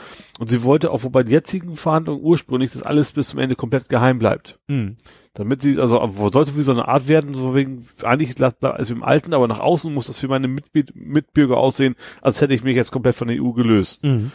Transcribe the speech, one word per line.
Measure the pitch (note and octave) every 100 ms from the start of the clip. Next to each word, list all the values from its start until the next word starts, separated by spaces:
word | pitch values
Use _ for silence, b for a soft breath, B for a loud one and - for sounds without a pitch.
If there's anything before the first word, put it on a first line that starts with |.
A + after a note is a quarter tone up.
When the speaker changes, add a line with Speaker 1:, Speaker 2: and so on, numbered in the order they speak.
| B B B -
Speaker 1:
Und | A2+
sie | A#2+
wollte | B2 D3+ E3
auch, | B2+
wobei | B2+ B2+
die | A#2
jetzigen | C#3+ - F#3+ F3 D#3
Verhandlungen | D#3+ D#3+ D#3+ C#3+
ursprünglich, | D#3 E3+ - B2+ C3
dass | B2+
alles | - D3 D3
bis | D3 C#3
zum | C3+
Ende | C3 B2+
komplett | A#2 C3+ -
geheim | B2 B2+ B2+
bleibt. | A2 - - - -
Speaker 2:
Mhm. | C#3 G2+ A2+ b b b
Speaker 1:
Damit | - G#2 C3+
sie, | C#3+ C#3
also, | B2 A#2 A#2
wo | G2 G#2
sollte | C3+ D3+ D3
wie |
so | C3+
eine | A#2+ -
Art | C3+ C3
werden, | D#3 D3
so | C3 C3 C3
wegen, | C3+ B2+ A#2 -
eigentlich | A2+ C3+ D3 B2+
la-, | C3 -
la-, | C3+ -
ist | A2+
wie | A#2
im |
Alten, | - D3 E3+
aber | D3+ A#2+
nach | A2+
außen | C#3+ F3 D#3+
muss | C#3+ A#2+
das | B2
für | C3
meine | C3+ C3+
Mitbi-, | C3+ - D#3 C3+
Mitbürger | - - D3 - - C#3 A#2+
aussehen, | C3 - C3+ B2 B B
als | C#3 B2
hätte | C#3+
ich | B2+
mich | C3 B2
jetzt | -
komplett | C3 B2 -
von | A#2+
der | B2
E |
U | B2
gelöst. | A#2 A#2 G#2+ F#2 -
Speaker 2:
Mhm. | D3 B2 A2+